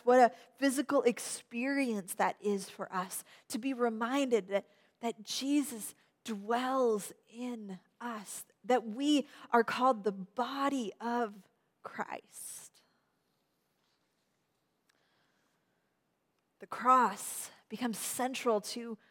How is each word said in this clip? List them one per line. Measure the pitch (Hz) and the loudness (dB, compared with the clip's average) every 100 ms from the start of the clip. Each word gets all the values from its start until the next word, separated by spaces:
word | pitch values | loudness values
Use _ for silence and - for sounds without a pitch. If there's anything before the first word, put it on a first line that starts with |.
what | 240 254 | 6 8
a | 233 - - - | 8 4 -16 -2
physical | 269 254 254 285 | 0 0 2 4
experience | 247 - - - - 233 269 277 254 208 180 | 4 0 -6 -10 -10 -6 -2 0 0 -2 -4
that | - 185 - | -2 -2 0
is | 208 202 185 | -2 -2 -4
for | - 185 | -10 -6
us, | 185 185 - - - - | -6 -6 -10 -14 -20 -10
to | 226 | -6
be | 269 | -4
reminded | 240 240 220 233 277 262 226 185 | 0 0 0 0 0 2 2 2
that, | 196 - _ _ - | -2 -4 _ _ -8
that | 233 220 | -6 -6
Jesus | 202 - 269 294 269 226 - - _ _ | -8 -4 0 0 0 -6 -12 -16 _ _
dwells | - 202 208 240 254 262 240 208 - - _ 233 | -8 -8 -2 -2 0 2 2 0 -4 -16 _ -10
in | 247 233 202 180 _ - | -8 -8 -10 -14 _ -12
us, | 240 220 185 - - _ | -10 -8 -10 -14 -16 _
that | 196 254 226 | 0 0 0
we | 226 285 294 - - - | -2 2 2 2 -10 2
are | 233 | 2
called | 226 233 262 220 | 4 4 4 4
the | 208 | 0
body | 196 185 - 247 277 277 269 214 - | -4 -8 -4 -4 0 0 0 -4 -6
of | 233 240 220 202 - _ _ _ | -2 0 -2 -6 -20 _ _ _
Christ. | - - - - - - - - - _ _ _ _ _ _ _ _ _ _ _ _ _ _ _ _ _ _ _ _ _ _ _ _ _ _ _ _ _ _ _ _ _ _ _ _ _ _ - | -12 -8 -6 -8 -14 -16 -14 -14 -18 _ _ _ _ _ _ _ _ _ _ _ _ _ _ _ _ _ _ _ _ _ _ _ _ _ _ _ _ _ _ _ _ _ _ _ _ _ _ -20
The | 196 | -12
cross | - 240 254 214 202 - - - - - | 0 6 6 6 0 -10 -10 -12 -16 -12
becomes | 214 240 202 | -6 -4 -4
central | - - 254 240 240 208 | -6 -2 -4 0 0 0
to | - 240 233 220 _ | 0 -10 -10 -12 _